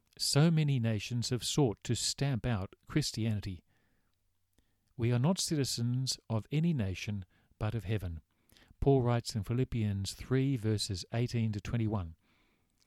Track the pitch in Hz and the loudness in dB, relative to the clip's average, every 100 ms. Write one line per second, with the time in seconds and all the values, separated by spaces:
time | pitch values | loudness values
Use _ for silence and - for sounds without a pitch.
0 | _ - - 139 165 160 151 135 113 110 | _ -6 0 4 6 4 2 2 2 0
1 | - 120 113 120 - - 135 101 - 117 | -2 -4 -2 -2 -2 2 2 2 -4 -2
2 | - - 139 127 123 110 95 - - 156 | -2 -2 -2 -2 -2 -2 -4 -10 -4 -2
3 | 143 - 110 107 101 92 _ _ _ _ | -2 -2 -2 -2 -4 -10 _ _ _ _
4 | _ _ _ _ _ _ _ _ _ - | _ _ _ _ _ _ _ _ _ -4
5 | 117 123 139 190 - 156 131 - 120 123 | 0 2 2 2 0 0 0 0 0 0
6 | 131 - _ 113 - 147 170 151 95 92 | -2 -6 _ -4 -2 0 2 0 -2 -4
7 | - 104 92 _ _ _ 107 113 87 107 | -6 -6 -8 _ _ _ -4 -2 -2 -2
8 | 92 80 - _ _ - - - - 135 | -2 -8 -12 _ _ -20 -20 0 4 4
9 | 120 120 - 117 95 120 127 120 107 98 | 4 2 0 -4 -2 0 0 0 0 0
10 | 95 - - 131 135 135 107 107 - 92 | -4 -6 -2 0 2 0 0 0 0 -4
11 | - 113 123 117 113 104 - 120 110 107 | -4 -2 0 0 0 0 -2 0 0 0
12 | 85 80 _ _ _ _ _ _ | -4 -10 _ _ _ _ _ _